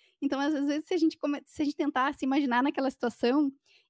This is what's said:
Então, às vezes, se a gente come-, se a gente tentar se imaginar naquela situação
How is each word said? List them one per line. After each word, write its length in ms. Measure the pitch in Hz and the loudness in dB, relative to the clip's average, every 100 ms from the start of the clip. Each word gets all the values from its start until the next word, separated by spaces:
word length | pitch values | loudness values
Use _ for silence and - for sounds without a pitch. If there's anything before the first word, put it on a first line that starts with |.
| _ - | _ -6
Então, 180 | 277 269 | -4 0
às 140 | 285 | 0
vezes, 320 | 294 285 294 - | 0 0 -2 0
se 80 | |
a 40 | 370 | 2
gente 200 | 311 - | 0 0
come-, 240 | 294 294 - | -4 -4 -8
se 160 | - | -4
a 40 | 294 | -4
gente 100 | - | -2
tentar 380 | 294 254 269 | -2 0 -2
se 100 | 294 262 | -2 0
imaginar 380 | 269 277 240 | 0 2 2
naquela 260 | 285 302 269 | 0 0 -4
situação 640 | - 240 - 233 277 277 - _ _ | -2 -4 0 2 2 2 -2 _ _